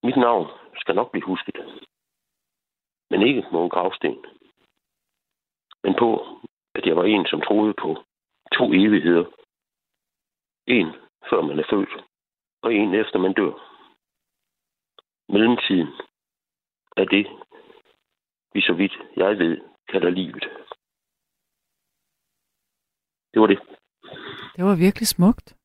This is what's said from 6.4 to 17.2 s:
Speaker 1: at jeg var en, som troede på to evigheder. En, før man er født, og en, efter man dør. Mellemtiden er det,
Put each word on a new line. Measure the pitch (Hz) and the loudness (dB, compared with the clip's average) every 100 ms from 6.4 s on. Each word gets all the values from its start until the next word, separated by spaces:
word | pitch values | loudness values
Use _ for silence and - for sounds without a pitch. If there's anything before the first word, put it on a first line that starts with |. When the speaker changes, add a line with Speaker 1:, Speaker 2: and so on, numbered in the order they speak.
| - _ _ | -20 _ _
Speaker 1:
at | - - | -4 0
jeg | 80 | 2
var | |
en, | 90 107 85 | 2 2 0
som | 78 | -4
troede | - 104 107 101 | 0 2 2 -2
på | - - - _ _ _ _ | -6 -8 -12 _ _ _ _
to | - 127 | -2 2
evigheder. | 92 104 104 85 85 87 - _ _ _ _ _ _ _ _ _ _ _ _ - | 4 4 4 4 2 2 -8 _ _ _ _ _ _ _ _ _ _ _ _ -2
En, | 123 80 76 - _ - | 0 0 -6 -20 _ -4
før | 107 | -2
man | 78 71 | 0 -4
er | 78 | -2
født, | 104 - - - _ _ _ _ _ | -2 -2 -8 -20 _ _ _ _ _
og | - | -2
en, | 107 101 | 0 2
efter | 95 107 98 | 0 0 0
man | 92 | 0
dør. | 95 92 - - - - _ _ _ _ _ _ _ _ _ _ _ _ _ _ | 0 0 -2 -18 -20 -20 _ _ _ _ _ _ _ _ _ _ _ _ _ _
Mellemtiden | 101 113 120 - 92 76 - - _ _ _ _ _ _ _ _ - | 2 4 2 0 0 -2 -6 -18 _ _ _ _ _ _ _ _ -2
er | |
det, | 98 98 | 0 0